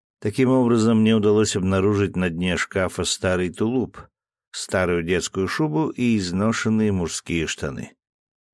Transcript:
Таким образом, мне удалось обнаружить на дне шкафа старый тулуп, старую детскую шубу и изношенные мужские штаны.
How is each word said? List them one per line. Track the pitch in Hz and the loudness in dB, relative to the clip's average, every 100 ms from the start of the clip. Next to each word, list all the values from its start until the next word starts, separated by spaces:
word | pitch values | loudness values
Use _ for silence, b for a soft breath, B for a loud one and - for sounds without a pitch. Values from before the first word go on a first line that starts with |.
| _ _ | _ _
Таким | 107 104 127 | -6 0 2
образом, | 131 120 117 110 110 | 4 4 4 4 4
мне | 110 110 | 4 4
удалось | 104 107 104 104 | 4 4 2 0
обнаружить | 92 95 98 101 98 | 0 2 2 2 0
на | 90 92 | 0 -2
дне | 82 90 85 | -2 -2 -2
шкафа | - 95 90 - | -2 -2 -2 -2
старый | 85 - 95 90 90 | -4 -2 0 0 -2
тулуп, | - 107 127 104 - - _ _ _ _ | -2 -2 -2 -4 -8 -20 _ _ _ _
старую | - - 95 90 87 | -14 -4 -2 0 0
детскую | 82 90 - 95 95 | 0 -2 -2 -4 -4
шубу | - 156 156 160 | -2 -2 0 -2
и | - 123 110 | 0 0 0
изношенные | 90 92 110 110 113 110 107 | 0 0 0 0 0 2 2
мужские | 95 82 - - 85 76 | 0 -2 -6 -4 -4 -2
штаны. | - 76 65 - _ _ _ _ _ _ | -6 -8 -8 -12 _ _ _ _ _ _